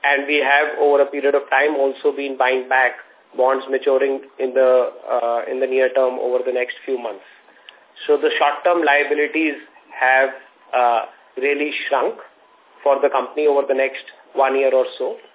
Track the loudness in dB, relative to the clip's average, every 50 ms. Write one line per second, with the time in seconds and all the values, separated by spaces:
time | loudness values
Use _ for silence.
0 | 2 0 0 0 0 0 0 0 2 2 2 2 2 0 0 0 2 4 4 4
1 | 2 0 0 -2 0 2 0 0 0 0 0 2 2 2 0 0 0 -2 -2 -2
2 | -2 -2 -2 -2 -6 -8 -2 0 0 0 0 -2 -2 0 0 2 2 0 -2 -6
3 | -18 -20 -20 _ _ _ -2 0 2 2 2 0 -2 -4 -4 -2 0 0 2 2
4 | 2 0 -2 -4 -8 -14 _ -6 -6 -2 2 2 4 6 4 4 2 0 -4 -10
5 | -8 -4 -4 -2 -2 -2 -2 -2 -4 -4 -4 -4 -2 0 0 0 0 2 2 2
6 | 0 0 0 -2 -4 -2 -2 -2 -2 -2 -2 -2 -4 -4 -8 -14 -8 -6 -6 -6
7 | -6 -10 -12 -12 -18 -20 -20 -20 _ -20 _ _ _ -20 -20 -20 _ _ _ -14
8 | 0 0 2 2 2 0 0 2 0 0 0 0 0 0 2 2 2 4 2 2
9 | 2 0 0 -2 -2 -2 -2 -4 -4 -4 -4 -8 -14 -20 _ -20 _ _ -8 -2
10 | 0 2 4 4 2 0 -2 -10 -20 -20 _ _ _ -4 -2 0 2 2 2 0
11 | -2 -6 -14 _ _ _ _ -4 -2 -2 -2 -2 -4 -6 -6 -8 -6 -2 -2 0
12 | 0 -2 -4 -8 -16 -20 _ _ _ _ _ _ _ _ _ -4 0 2 2 4
13 | 2 0 0 0 -4 -4 -4 0 2 2 2 2 2 0 0 0 0 -2 -4 -10
14 | -16 -18 -20 -20 -20 _ 0 0 0 2 2 2 2 2 2 2 0 0 -4 -6
15 | -6 -6 -6 -10 -16 -20 _